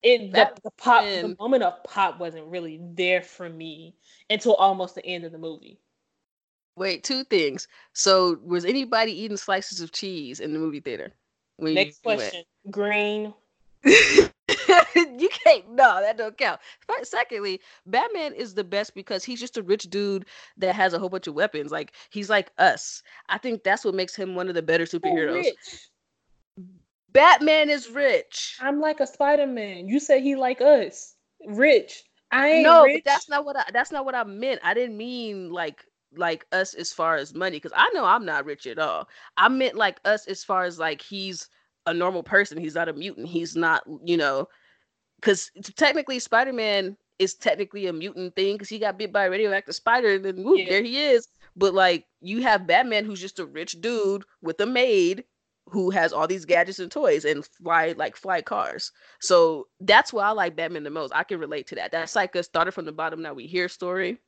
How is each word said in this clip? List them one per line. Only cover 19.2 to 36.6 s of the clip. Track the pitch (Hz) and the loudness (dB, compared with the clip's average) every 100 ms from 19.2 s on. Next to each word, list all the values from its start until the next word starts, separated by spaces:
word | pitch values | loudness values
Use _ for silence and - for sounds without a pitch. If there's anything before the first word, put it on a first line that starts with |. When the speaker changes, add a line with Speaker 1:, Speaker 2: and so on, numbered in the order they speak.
Speaker 2:
he's | - 240 | -8 -10
just | 240 240 | -10 -10
a | |
rich | 185 208 | -2 -2
dude | 180 196 202 190 190 - - _ | -2 -4 -4 -4 -8 -20 -20 _
that | 185 | -4
has | 202 190 | 0 0
a | 170 | 0
whole | 185 | -4
bunch | 185 165 | -8 -8
of | |
weapons. | 147 208 151 147 | -2 -2 -2 -8
Like, | 156 151 - - | -8 -10 -16 -16
he's | 208 196 | -12 0
like | 208 - - | 0 0 2
us. | 175 139 - - _ - - | 4 4 -8 -16 _ -20 -8
I | 196 | -6
think | 262 226 | -4 -4
that's | 190 190 | -2 0
what | 208 | 0
makes | 190 185 | -2 -6
him | - 190 | -6 -8
one | 180 185 | -6 -4
of | |
the | 170 | -4
better | 160 165 | 0 0
Speaker 1:
Who | 165 170 | 0 -4
Speaker 2:
superheroes. | 185 170 156 | -2 0 -2
Speaker 1:
rich? | 180 - - - - - _ _ _ _ _ _ - 185 185 _ _ _ | 0 -2 -4 -18 -20 -20 _ _ _ _ _ _ -20 -20 _ _ _ _
Speaker 2:
Batman | 269 302 - 302 311 294 | 6 8 8 6 4 4
is | 294 233 | 0 -4
rich. | 240 277 185 - - - - | -2 2 2 -2 -12 -12 -6
Speaker 1:
I'm | 262 285 | -4 -2
like | 311 302 | -2 -2
a | 269 | -4
Spider-Man. | - 285 294 277 247 208 180 185 | 0 2 2 0 -4 -8 -10 -4
You | 269 | -4
said | - 269 | 2 2
he | 269 269 | 2 0
like | 254 254 | -2 2
us. | 262 285 165 - - _ _ _ 254 | 6 6 4 -10 -20 _ _ _ -12
Rich. | 208 285 - - - _ _ _ | 2 6 6 2 -18 _ _ _
I | 254 285 | 0 4
ain't | 320 | 6
Speaker 2:
No, | 311 330 | 10 10
Speaker 1:
rich. | 277 302 | 10 6
Speaker 2:
but | 277 | 2
that's | 285 - | 0 0
not | 285 | -4
what | 294 269 | -4 -6
I, | - | -4
that's | 226 277 | -2 -2
not | 294 | -4
what | 269 | -4
I | 254 | -4
meant. | 214 202 262 240 | -6 -6 -6 -4
I | 170 | -2
didn't | 214 247 208 | -2 -2 -6
mean, | 233 247 226 196 180 | -10 -10 -10 -10 -10
like, | 175 160 147 _ _ _ | -8 -8 -10 _ _ _
like, | 139 170 160 - | -4 -4 -4 -4
us | 185 | -4